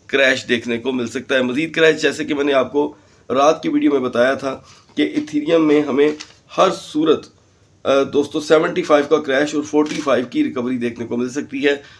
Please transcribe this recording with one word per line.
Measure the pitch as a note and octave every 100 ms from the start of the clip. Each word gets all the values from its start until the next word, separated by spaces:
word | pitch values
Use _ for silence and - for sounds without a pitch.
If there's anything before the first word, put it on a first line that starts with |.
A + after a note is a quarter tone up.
| _
crash | C3+ C3+ C3 -
देखने | A#2+ A#2 A#2
को | B2
मिल | B2+ A#2+
सकता | C3 B2 C3+
है। |
मज़ीद | B2 B2 D#3+
crash | D#3 D#3+ D3+
जैसे | C#3+ C3+ D3+
कि |
मैंने | D3+ C#3+
आपको | C#3 A#2+ C#3 D3 - _ _ _
रात | B2+ C#3+ D#3+
की | E3+
video | D3 D3
में | C#3
बताया | B2+ A#2 B2 C3+
था | C3+ C3 - - _ -
कि | D3 D3+
Ethereum | D3+ D3 D3 E3
में | D#3 D3
हमें | C#3+ C3 D3 D3+ - _ _ -
हर | F#3
सूरत, | - - D#3 D#3+ B2+ - _ _ _ _ _ -
अ, | C#3
दोस्तों, | C3+ C3 D3 D#3+
सेवेंटी | D3 D#3+ E3+ F3
फ़ाइव | E3+ D3+ C#3
का | D#3
crash | - C3+ D3 D3+
और |
फ़ोर्टी | D3 D3+ D3+ -
फ़ाइव | C#3 B2 B2
की | D3+
recovery | C#3 B2+ A#2+ B2+
देखने | A#2 A#2 A2+
को | A#2+
मिल | B2
सकती | C3 A#2+ C3+
है। | C#3+ C#3+ - -